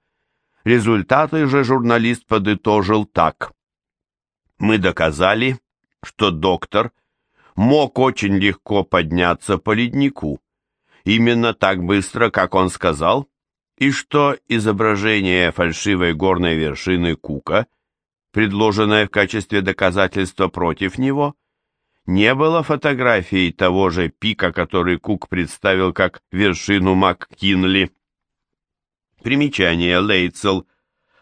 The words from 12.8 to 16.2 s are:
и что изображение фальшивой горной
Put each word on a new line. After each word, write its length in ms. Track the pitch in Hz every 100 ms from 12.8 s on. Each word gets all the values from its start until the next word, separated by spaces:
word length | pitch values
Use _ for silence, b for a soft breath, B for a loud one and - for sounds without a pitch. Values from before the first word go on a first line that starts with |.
| 92 73 82 123 139 _ _ _ _ _
и 120 | 135
что 460 | 131 - 147 143 135 -
изображение 1040 | 117 107 101 110 104 110 107 95 90 87
фальшивой 640 | 82 85 78 104 95 87
горной 420 | 78